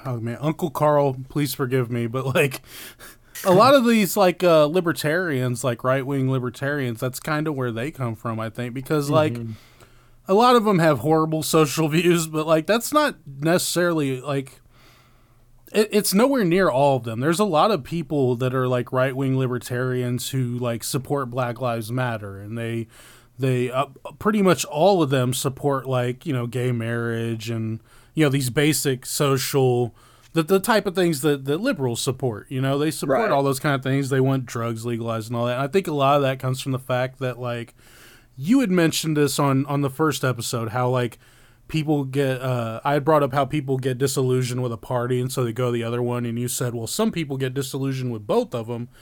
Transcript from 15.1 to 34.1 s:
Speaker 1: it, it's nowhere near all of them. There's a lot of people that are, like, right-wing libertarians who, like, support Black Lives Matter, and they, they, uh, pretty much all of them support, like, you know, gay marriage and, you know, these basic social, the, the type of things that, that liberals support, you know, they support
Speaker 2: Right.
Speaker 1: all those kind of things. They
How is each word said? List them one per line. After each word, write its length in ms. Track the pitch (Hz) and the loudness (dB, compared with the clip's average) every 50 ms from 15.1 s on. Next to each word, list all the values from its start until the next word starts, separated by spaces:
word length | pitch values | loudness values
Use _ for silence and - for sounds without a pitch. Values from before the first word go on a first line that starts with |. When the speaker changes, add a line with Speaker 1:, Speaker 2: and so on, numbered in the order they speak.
| _ _ _ _ _ _ _ _ _ _ _ - | _ _ _ _ _ _ _ _ _ _ _ -2
Speaker 1:
it, 160 | - 208 220 - | 0 0 2 2
it's 220 | - 214 - - 185 | 2 0 0 2 4
nowhere 300 | 196 240 277 277 254 202 | 4 4 4 4 2 2
near 260 | 165 165 196 185 160 | 2 4 4 4 4
all 280 | 120 131 143 143 135 | 4 4 4 4 4
of 60 | 127 120 | 2 0
them. 180 | 120 110 113 | -4 -4 -2
There's 180 | 131 156 170 180 | 0 0 2 2
a 60 | 214 | 2
lot 260 | 202 156 151 175 220 | 2 4 4 4 4
of 120 | 220 - 120 | 2 0 -2
people 520 | - 160 170 165 - 160 143 131 123 123 | -6 -6 -6 -4 -2 0 2 2 2 2
that 160 | 117 131 127 131 | 0 0 -2 0
are, 140 | 131 127 | 0 0
like, 240 | 127 127 123 123 - | 0 0 -2 -2 -2
right-wing 460 | 135 127 131 135 127 135 139 135 131 | 0 0 0 0 0 -2 -2 0 0
libertarians 960 | 131 131 123 123 120 - - 123 123 127 127 127 127 123 120 123 123 - - | 0 0 0 -2 -4 -6 -6 -4 -4 -2 -2 -2 -2 -2 -2 -2 -4 -4 -4
who, 260 | 135 131 127 120 120 | -2 -2 -2 -2 -2
like, 260 | 120 123 120 117 113 - | -4 -2 -4 -4 -4 -4
support 460 | - - 135 131 - 147 139 135 120 | -4 -6 -6 -4 -4 -4 -4 -4 -4
Black 320 | 120 131 127 120 117 110 | -4 -4 -4 -4 -4 -4
Lives 300 | 135 120 117 113 107 107 | -4 -4 -4 -4 -4 -4
Matter, 480 | 123 127 127 123 117 107 104 98 98 98 | -4 -4 -2 -4 -4 -6 -8 -12 -14 -14
and 180 | 101 104 113 | -12 -10 -8
they, 300 | 117 117 113 117 113 113 - - - - - - - _ _ _ | -8 -6 -6 -6 -6 -6 -8 -12 -20 -20 -20 -20 -20 _ _ _
they, 340 | - 131 131 127 123 123 123 | -4 -2 0 0 0 0 0
uh, 140 | 123 131 143 - - - - - 151 | -2 -2 -4 -4 -8 -14 -16 -14 -12
pretty 240 | - - 208 214 214 | -4 -2 0 2 4
much 240 | 190 185 160 - - | 4 4 4 2 0
all 360 | - 156 151 165 196 202 175 | -4 0 2 4 4 4 4
of 100 | 156 131 | 2 2
them 220 | 139 131 123 123 127 | 2 0 0 0 -2
support, 540 | - - 139 131 - - 143 139 131 123 | -2 -4 -4 -4 -4 -2 -2 -2 -2 -2
like, 380 | 131 131 127 123 123 123 127 - | -2 -2 -2 -2 -2 -4 -6 -6
you 80 | 175 131 | -4 -4
know, 140 | 123 120 | -4 -4
gay 240 | 120 113 123 123 127 | -4 -4 -4 -2 -2
marriage 800 | 123 117 113 117 117 117 117 117 113 113 113 113 113 113 107 117 | -2 -2 -4 -4 -4 -4 -4 -4 -4 -4 -4 -4 -4 -6 -6 -6
and, 300 | 117 113 113 110 113 117 - _ - - - _ _ | -6 -4 -4 -4 -6 -8 -10 _ -20 -20 -20 _ _
you 120 | 160 156 | 2 2
know, 40 | 143 | 2
these 200 | 131 143 127 127 | 2 0 -2 -2
basic 560 | 110 151 143 156 147 - - 143 131 131 - | 0 2 2 2 2 2 0 -2 -2 -2 -4
social, 920 | - - - 151 139 135 131 135 - - 139 131 127 123 120 123 110 - _ _ _ _ _ - _ - | -6 -2 0 2 2 2 0 0 0 0 2 2 2 2 2 0 -2 -6 _ _ _ _ _ -20 _ -2
the, 100 | 160 160 | -2 2
the 160 | 156 196 196 | 2 2 2
type 260 | 190 240 233 208 - | 4 2 2 2 2
of 100 | 202 165 | 0 0
things 260 | 190 180 170 160 131 | 2 2 2 2 2
that, 240 | 147 151 143 135 135 | 2 0 0 0 0
that 160 | 139 147 175 | -2 -2 -2
liberals 400 | 220 277 233 147 135 123 117 - | -2 -2 -2 -2 -2 -2 -2 -2
support, 460 | - 139 127 - 139 123 107 98 - - | -2 -4 -4 -2 -4 -4 -4 -6 -10 -8
you 120 | 139 127 | -6 -2
know, 160 | 135 135 139 | -2 0 0
they 140 | 143 151 160 | 0 0 -2
support 280 | 151 - 185 - 135 123 | -2 -2 -2 0 2 2
Speaker 2:
Right. 120 | 110 - | 2 2
Speaker 1:
all 120 | 147 139 139 | 2 2 2
those 160 | 139 139 135 | 2 0 0
kind 160 | - 151 139 | 0 0 0
of 80 | 131 127 | 0 0
things. 260 | 131 135 139 139 | 0 0 0 0
They 100 | 123 | 0